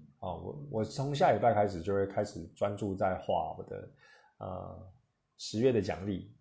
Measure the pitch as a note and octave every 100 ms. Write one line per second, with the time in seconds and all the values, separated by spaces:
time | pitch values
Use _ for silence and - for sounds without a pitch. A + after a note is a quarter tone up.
0 | - _ F#2 E2+ F2+ D3 D3 A2 G#2+ -
1 | C#3 C#3+ E3+ G#2+ A#2+ G#2+ G#2 F2 F#2+ G2
2 | G2 A2 G#2 F2 E2 - G2+ G#2 G#2 F#2
3 | G2 F#2 - F2 D#2 - - - - -
4 | - - _ - G2+ F#2 F#2 F#2 F#2 -
5 | _ _ _ - - G#2+ C3 A2+ F#2 D#2+
6 | G2+ F2+ - -